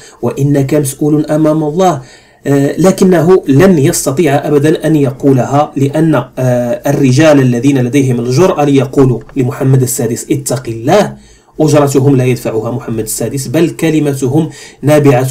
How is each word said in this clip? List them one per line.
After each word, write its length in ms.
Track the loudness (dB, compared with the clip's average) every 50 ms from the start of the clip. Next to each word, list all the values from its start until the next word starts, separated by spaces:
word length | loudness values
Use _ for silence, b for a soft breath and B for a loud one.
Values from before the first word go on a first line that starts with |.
| B B B -8
وإنك 520 | -8 -6 -4 -2 -2 0 0 0 0 0 0
مسؤول 520 | -2 -2 -2 -4 -4 -2 0 0 0 0
أمام 380 | 0 -2 0 0 0 0 0 -2
الله". 380 | -2 -2 0 0 0 0 -2 B B B B B B B B -4 -2
آه، 280 | 0 0 0 0 0 0
لكنه 680 | 2 2 2 2 2 2 4 4 4 4 2 2 2 2
لن 320 | 2 4 4 4 4 4
يستطيع 680 | 2 0 0 -2 -4 -4 -2 0 0 0 0 -2 -2 0
أبدا 400 | 0 2 2 2 0 0 0 0
أن 80 | 0
يقولها، 760 | 0 0 -2 -2 -2 0 2 2 2 0 0 0 0 0 -2 -2
لأن، 400 | -2 -2 -2 0 0 0 0 0
آه، 680 | 0 -2 -6 -6 -4 -2 0 0 0 -2 -2 -4 -4 -4 -2
الرجال 500 | 0 0 2 2 2 4 4 4 4 4
الذين 380 | 4 2 0 0 0 0 0 0
لديهم 420 | 0 0 0 0 0 0 -2 -2
الجرأة 460 | -2 -2 0 2 2 2 2 0 0
ليقولوا 540 | 2 2 2 0 0 2 2 2 2 2 -2 -6 -8 -6 -4
لمحمد 440 | -4 -4 -4 -2 0 2 2 2
السادس: 440 | 2 0 -2 -4 -4 -4 -4 -6 -6 -4
"اتق 320 | -4 -4 -4 -4 -6 -6 -6 -8
الله"، 460 | -10 -6 -2 0 2 2 2 0 B B B B B B B B B -2
أجرتهم 540 | 0 2 2 2 2 2 0 2 2 2 2
لا 100 | 2 2
يدفعها 460 | 0 -2 -2 -4 -6 -6 -6 -6 -6
محمد 280 | -6 -8 -8 -8 -8 -8
السادس، 480 | -6 -6 -6 -6 -6 -6 -6 -6 -6 -4
بل 220 | -2 0 0 0
كلمتهم 800 | -2 -2 -2 -2 0 0 0 -2 -2 -2 -2 -2 0 -2 -2 -4 B B B B B B
نابعة 460 | 0 2 2 4 4 4 2 2 0 0